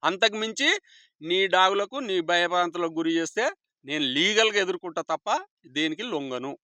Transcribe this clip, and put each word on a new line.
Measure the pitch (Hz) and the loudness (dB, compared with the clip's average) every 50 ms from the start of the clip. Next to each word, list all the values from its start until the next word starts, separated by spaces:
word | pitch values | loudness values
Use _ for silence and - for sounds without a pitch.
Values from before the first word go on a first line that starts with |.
| - 151 | 0 0
అంతకుమించి | 180 190 220 226 208 214 214 220 220 - 269 302 370 415 _ _ - - - _ _ _ 151 160 | 0 2 2 2 2 2 0 -4 -4 0 2 2 2 0 _ _ -20 -20 -20 _ _ _ -6 -2
నీ | 175 185 190 190 180 | 0 2 2 2 4
డాగులకు, | 180 185 190 196 196 202 202 - 269 277 220 | 4 4 4 4 2 -2 -4 -6 -8 -6 -2
నీ | 190 180 165 160 | -2 -2 0 2
భయభ్రాంతులకు | 175 175 175 175 175 180 175 175 160 175 175 165 165 156 | 2 2 2 2 2 2 0 0 -2 -4 -4 -4 -2 -2
గురి | 165 165 165 165 | -2 0 0 0
చేస్తే | 165 156 - - 233 294 403 _ _ _ _ _ _ 131 | -2 -2 -2 -2 -2 -2 -2 _ _ _ _ _ _ -6
నేను | 147 151 147 135 127 143 | -4 -2 -2 0 0 2
లీగల్గా | 170 196 214 208 220 220 208 202 196 | 2 2 4 4 2 2 2 0 0
ఎదుర్కొంటా | 180 190 175 - 180 160 170 160 _ 160 | 0 -2 -6 -8 -8 -8 -8 -4 _ -6
తప్ప | 160 _ - 220 302 392 _ _ _ _ - 127 143 | -6 _ -2 -2 -2 -2 _ _ _ _ -10 -4 -2
దేనికి | 156 160 156 156 214 247 208 | -2 -2 -2 -4 -6 -6 -4
లొంగను. | 151 143 135 127 123 123 139 139 - | -6 -4 -4 -8 -6 -8 -8 -10 -12